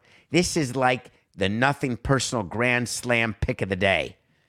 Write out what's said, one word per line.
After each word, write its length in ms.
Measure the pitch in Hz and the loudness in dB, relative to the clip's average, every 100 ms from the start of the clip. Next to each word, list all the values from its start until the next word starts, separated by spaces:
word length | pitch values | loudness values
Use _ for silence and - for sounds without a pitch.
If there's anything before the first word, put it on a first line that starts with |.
| _ - - | _ -20 -2
This 240 | 165 175 180 | 0 0 0
is 180 | 131 | -2
like 380 | 127 127 127 - _ _ - | 0 2 0 -6 _ _ -4
the 120 | 98 | -2
nothing 480 | 107 135 143 139 117 | 2 0 0 -4 -4
personal 460 | - 135 - 123 | 0 0 0 -4
grand 460 | 87 107 123 123 120 | -4 -2 0 0 -2
slam 480 | - 123 120 113 101 | -4 0 0 0 -2
pick 220 | - 120 | -4 -2
of 60 | 98 | -2
the 80 | 95 | 2
day. 400 | 98 87 62 - _ _ | 4 2 0 -10 _ _